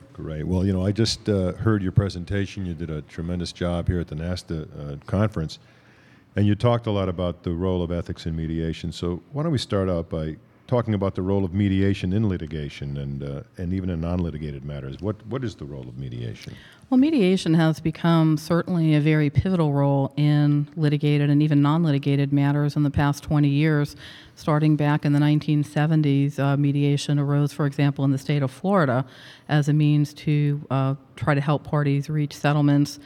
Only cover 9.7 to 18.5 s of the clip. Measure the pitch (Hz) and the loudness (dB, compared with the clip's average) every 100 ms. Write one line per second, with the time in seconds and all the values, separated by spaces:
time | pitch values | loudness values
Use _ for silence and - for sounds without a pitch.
9.7 | 104 95 87 82 82 78 76 - _ - | -2 0 -2 -4 -6 -6 -8 -16 _ -2
10.7 | 123 110 104 98 95 92 98 98 92 101 | -2 0 0 -2 -2 -2 0 0 0 0
11.7 | 95 98 101 92 98 110 87 78 78 71 | 2 2 0 -2 0 0 -2 -6 -8 -10
12.7 | - 71 69 69 69 69 69 - - 87 | -10 -8 -8 -8 -8 -10 -12 -14 -10 -6
13.7 | 95 92 82 82 90 85 73 76 69 71 | -4 -4 -4 -2 -2 -4 -6 -8 -10 -10
14.7 | 71 67 69 98 101 110 127 120 - 71 | -10 -10 -8 -6 -8 -8 -8 -8 -10 -14
15.7 | 71 62 62 67 60 58 - - - - | -14 -14 -12 -10 -10 -10 -12 -16 -18 -20
16.7 | - - 262 294 311 185 185 170 165 160 | -20 0 2 4 4 2 2 2 4 4
17.7 | 156 160 - 170 165 160 156 156 | 0 -4 -2 2 4 4 2 0